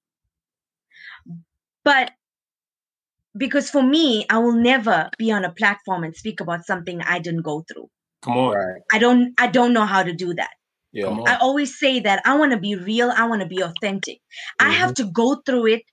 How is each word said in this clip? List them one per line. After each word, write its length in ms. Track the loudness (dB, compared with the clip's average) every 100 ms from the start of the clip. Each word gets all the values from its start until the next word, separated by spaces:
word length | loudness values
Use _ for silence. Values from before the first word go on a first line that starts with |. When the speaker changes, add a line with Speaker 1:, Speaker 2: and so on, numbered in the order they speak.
| _ _ _ _ _ _ _ _ _ -20 -20 -20 -20 -20 -20 _ _ _
Speaker 1:
But 280 | 2 2 0 -8 _ _ _ _ _ _ _ _ _ _ _ -8
because 320 | -2 -2 0
for 140 | 2
me, 420 | 4 4 2 0 0
I 80 | 2
will 160 | 2
never 560 | 4 4 2 2 0 -2 -4
be 120 | -2
on 120 | -2
a 80 | -4
platform 540 | -2 -2 -2 -4 -6 -6
and 100 | -10
speak 240 | -10 -8
about 260 | -6 -6 -6
something 360 | -8 -8 -8
I 180 | -6 -6
didn't 220 | -4 -6
go 240 | -4 -8 -10
through. 220 | -18 -20 _ _ _
Speaker 2:
Come 160 | -4 0
on. 180 | 0 0
Speaker 3:
Right. 260 | -2 -6 -2
Speaker 1:
I 60 | 2
don't, 340 | 4 4 2 0
I 100 | 2
don't 260 | 2 4
know 120 | 2 2
how 180 | 0
to 100 | 0
do 200 | -4 -6 -6
that. 160 | -8 -12 _ _ _ -6
Speaker 3:
Yeah. 100 | -4
Speaker 2:
Come 160 | -2
on. 60 | 0
Speaker 1:
I 100 | 2
always 420 | 2 0 -4 -2
say 200 | 0 2
that 200 | 0 0
I 140 | 2 2
wanna 220 | 2 2
be 160 | -2 -4
real, 340 | -2 0 0
I 160 | 0 0
wanna 200 | -2 -4
be 140 | -4
authentic. 580 | -4 -4 -6 -4 -8 -14 _ -18 -6 0
I 100 | 2
have 220 | 2 0
Speaker 3:
Mm-hmm. 140 | 0 -2
Speaker 1:
to 40 |
go 300 | 2 2 0
through 220 | 0 2 2
it. 160 | 2 -2